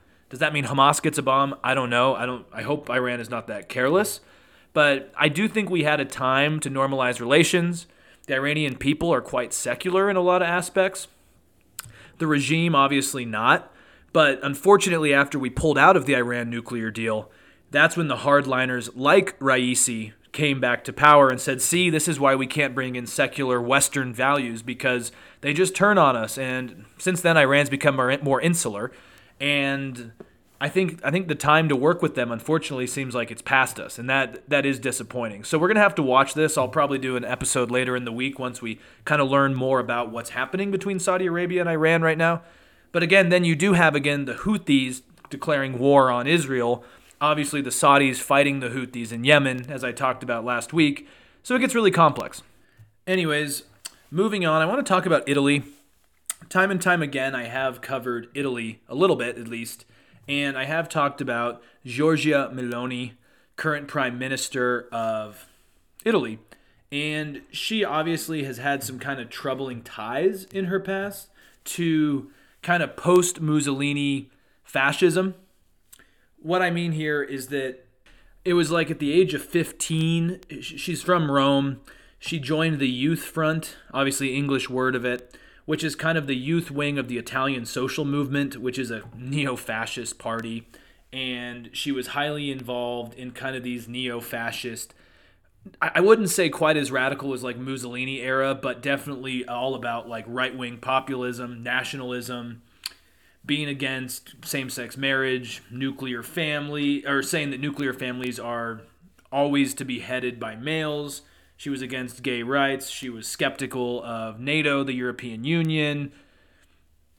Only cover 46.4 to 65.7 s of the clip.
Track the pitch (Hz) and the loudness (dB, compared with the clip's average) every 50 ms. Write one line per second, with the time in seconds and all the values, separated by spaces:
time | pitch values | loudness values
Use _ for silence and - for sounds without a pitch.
46.4 | 143 131 131 123 120 120 123 117 - - - - _ _ _ _ 147 151 151 147 | 2 0 -2 0 2 2 0 -2 -4 -10 -20 -20 _ _ _ _ 0 2 2 0
47.4 | 139 139 - 143 135 123 - - 165 143 139 139 139 131 127 - - - 139 139 | 0 -2 -2 -4 -4 -2 -2 2 6 6 8 8 6 4 2 -2 0 2 4 4
48.4 | 143 143 139 135 127 120 120 131 123 120 - 120 117 107 120 117 120 139 151 147 | 4 4 0 -2 -4 -4 -4 -6 -6 -6 -6 -8 -8 -8 -6 0 4 4 6 6
49.4 | 135 131 127 127 123 135 143 127 127 123 120 - 135 131 120 117 - 123 120 117 | 4 2 0 -4 -6 -8 -8 -6 -6 -6 -4 -2 -2 -2 -2 -2 -4 -4 -4 -4
50.4 | 110 123 123 117 - - 156 165 156 147 143 - - - - - - _ _ _ | -2 -2 -4 -4 -4 -2 2 4 4 4 2 0 -8 -16 -20 -20 -20 _ _ _
51.4 | - - 247 254 262 - - 233 220 196 - 175 165 151 120 - - - - - | -4 -2 2 2 2 2 2 4 4 4 6 6 6 6 4 2 -4 -8 -10 -14
52.4 | - _ _ _ _ _ _ - - - _ _ _ 180 185 185 170 156 147 147 | -20 _ _ _ _ _ _ -20 -20 -20 _ _ _ -2 0 0 0 0 0 0
53.4 | 151 143 139 - - - _ _ - - - _ _ _ 147 165 208 220 214 196 | -2 -4 -6 -8 -10 -14 _ _ -18 -18 -18 _ _ _ -2 0 0 2 2 2
54.4 | 175 160 156 160 160 170 214 - 185 - 190 185 175 180 160 135 - 139 139 143 | 2 2 4 4 4 2 2 0 0 2 2 2 4 4 2 2 2 2 2 2
55.4 | 139 143 143 143 - - - - _ _ _ _ _ _ _ _ _ - - - | 4 4 2 2 0 -6 -12 -20 _ _ _ _ _ _ _ _ _ -12 -10 -10
56.4 | - - - 185 190 196 196 175 - 185 180 170 151 139 139 135 131 135 131 123 | -12 -2 0 2 2 2 0 0 2 2 2 2 0 -2 -2 -2 -2 -2 -4 -4
57.4 | 120 113 120 131 135 131 123 - - - 135 131 120 127 120 120 120 - - 139 | -6 -6 -4 -4 -4 -4 -4 -6 -8 -6 -6 -4 -4 -4 -4 -6 -6 -8 -6 -6
58.4 | 139 135 123 120 113 113 107 - _ - 120 143 185 190 151 120 117 123 - 120 | -4 -4 -4 -4 -6 -8 -10 -12 _ -8 0 2 4 4 4 2 0 -4 -6 -8
59.4 | 117 113 117 117 117 113 - - - _ _ _ _ _ - _ _ - 143 143 | -10 -10 -10 -10 -10 -10 -12 -16 -20 _ _ _ _ _ -20 _ _ -6 -4 -2
60.4 | 143 139 139 131 131 139 156 165 165 160 - 160 143 143 139 - 139 131 120 117 | -2 -2 -4 -4 -4 -2 -2 -2 -4 -2 -2 0 0 0 -2 -4 -4 -4 -2 -2
61.4 | 120 120 120 - - _ _ _ - 127 117 131 151 160 160 151 - 151 147 139 | -2 -2 -4 -6 -12 _ _ _ -14 -8 -2 2 4 4 4 4 4 2 2 2
62.4 | 135 110 127 127 123 120 120 120 123 127 123 123 127 117 110 _ _ _ _ _ | 2 -2 -4 -6 -6 -6 -6 -6 -6 -6 -6 -6 -8 -10 -12 _ _ _ _ _
63.4 | _ _ _ - - 156 151 147 143 - - 147 131 123 120 123 131 131 135 127 | _ _ _ -6 -4 -2 -2 -2 -4 -6 -4 -2 -2 -2 -2 -4 -4 -4 -4 -4
64.4 | - - - 131 123 123 123 120 120 - - 117 113 110 110 110 107 107 104 - | -6 -4 -2 0 0 0 0 -2 -4 -6 -6 -4 -2 -2 -2 -4 -6 -8 -12 -18
65.4 | - - _ _ _ _ | -20 -20 _ _ _ _